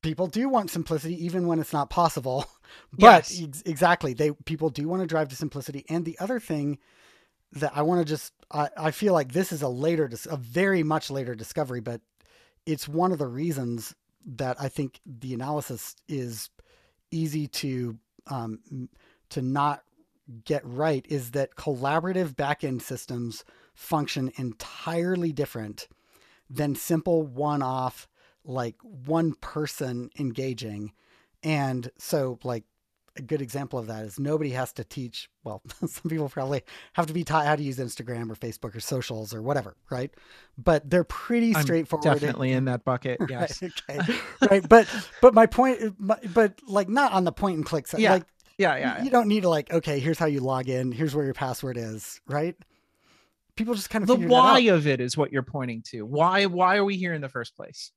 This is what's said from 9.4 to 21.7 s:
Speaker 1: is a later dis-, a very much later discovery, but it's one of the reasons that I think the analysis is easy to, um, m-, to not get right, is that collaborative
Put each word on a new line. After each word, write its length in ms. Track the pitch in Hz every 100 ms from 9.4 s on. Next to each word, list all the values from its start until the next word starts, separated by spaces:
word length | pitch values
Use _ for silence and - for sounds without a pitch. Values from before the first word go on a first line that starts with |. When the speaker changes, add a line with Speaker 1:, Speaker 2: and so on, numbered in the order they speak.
| 190
Speaker 1:
is 80 | 160
a 60 | 139
later 400 | 123 151 170 139
dis-, 160 | 117 -
a 120 | 151
very 440 | 117 131 196 190
much 280 | 156 156 -
later 240 | 135 123
discovery, 460 | 113 113 - 139 123
but 200 | 113 117 _ _ _ _ _ _
it's 240 | - 151 -
one 240 | 151 180
of 60 | 175
the 80 | 135
reasons 680 | 123 165 139 123 120 107 - _ _
that 320 | - 120 131 127
I 80 | 139
think 320 | - 135 -
the 300 | - 120 131
analysis 600 | 123 131 151 135 120 - - _
is 400 | 143 123 113 - _ _ _ _ _ _
easy 360 | 160 160 151 147
to, 520 | - 143 131 123 113 _ _ -
um, 320 | 139 113 110 _
m-, 180 | 135 123 _ _ _ _
to 120 | -
not 400 | 127 139 147 147 _ _ _ _ - 113
get 180 | - 147
right, 400 | 135 123 156 139 -
is 220 | 147 120
that 240 | 139 135 -
collaborative 800 | -